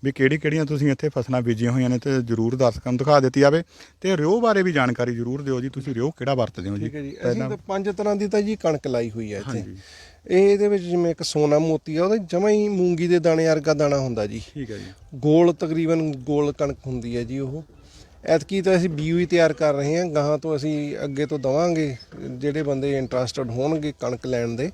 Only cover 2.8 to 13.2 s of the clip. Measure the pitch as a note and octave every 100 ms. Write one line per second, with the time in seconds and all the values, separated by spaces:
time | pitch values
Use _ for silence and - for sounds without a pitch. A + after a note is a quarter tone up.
2.8 | - B2 C3+ D3 C3 C3 C#3 D#3 E3+ -
3.8 | - _ F#3 F#3 D3+ G#3+ A#3 G3+ F#3 D3+
4.8 | B2+ A#2 B2 A#2 A#2 C3+ C#3 C3 C3 C3+
5.8 | C3+ A#2 C3+ - C3 C3+ G#2+ - F#2+ G2+
6.8 | G#2+ D3 C#3+ - - A#2+ C3 G#3 - G3
7.8 | G3 G3 G#3 G3+ G#3 G#3 G#3 G#3+ E3+ D3+
8.8 | C#3+ B2 A#2 A2 A2 G2+ A2 A#2 G2+ F#2+
9.8 | - - - - - F3+ G3 G3+ G#3 G3+
10.8 | F3 F3 E3+ D#3+ D#3+ D#3 D3+ D3 D#3+ D#3
11.8 | - D#3 F3+ A3+ F3 F3 G#3 G#3+ G#3 G3
12.8 | F3+ E3+ F3 F3